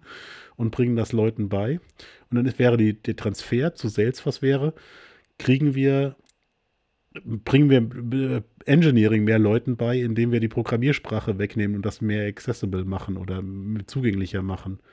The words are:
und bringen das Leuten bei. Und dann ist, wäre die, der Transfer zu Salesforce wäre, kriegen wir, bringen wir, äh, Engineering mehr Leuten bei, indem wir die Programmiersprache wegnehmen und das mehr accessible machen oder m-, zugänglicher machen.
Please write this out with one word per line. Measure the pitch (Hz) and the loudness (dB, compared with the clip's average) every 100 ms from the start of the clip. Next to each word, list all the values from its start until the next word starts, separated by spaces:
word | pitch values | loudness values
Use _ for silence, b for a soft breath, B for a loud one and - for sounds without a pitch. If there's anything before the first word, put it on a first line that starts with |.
| B B B B B B | B B B B B B
und | 117 | -4
bringen | - 123 117 | 0 0 0
das | 107 | 0
Leuten | 113 110 113 101 | 0 0 0 -2
bei. | 98 107 170 _ B B B B | -2 -2 -4 _ B B B B
Und | 120 | 0
dann | 127 | 0
ist, | - | 2
wäre | 123 117 | 4 6
die, | 107 | 4
der | 107 - | 2 -4
Transfer | - 110 98 - 120 160 | -4 -4 -6 -4 -2 -2
zu | - 110 | -2 -4
Salesforce | 104 110 - 147 - | 0 0 0 -6 -2
wäre, | 135 139 147 - B B B B B - | 0 0 0 -4 B B B B B -4
kriegen | - 135 147 135 | 2 4 2 2
wir, | 135 139 139 - _ _ _ _ _ _ _ _ _ - | 2 2 0 -6 _ _ _ _ _ _ _ _ _ -16
bringen | - 110 - 139 147 | -10 -8 2 4 6
wir, | 131 113 120 120 135 131 123 | 6 4 -4 -4 -2 -2 -4
äh, | - _ - | -6 _ 2
Engineering | 147 160 120 107 110 | 4 6 6 4 4
mehr | 104 110 | 4 4
Leuten | 107 113 131 117 | 4 2 -2 -4
bei, | 117 127 | -2 -2
indem | 120 113 117 | -2 0 0
wir | 120 | 0
die | 110 | 0
Programmiersprache | - 113 117 135 139 - 110 - 98 | -4 -2 0 0 -2 -4 -6 -4 -4
wegnehmen | 101 117 104 101 | -4 -2 -2 -2
und | - | -6
das | - | -4
mehr | 107 104 104 | -4 -2 -4
accessible | 101 - 113 98 92 | -6 -8 -6 -4 -4
machen | 95 95 - 92 | -4 -6 -8 -8
oder | 92 92 | -8 -8
m-, | 95 95 98 107 98 | -8 -10 -8 -8 -6
zugänglicher | 139 123 98 95 101 | -4 -2 -2 -4 -4
machen. | 95 92 92 98 B | -4 -6 -8 -12 B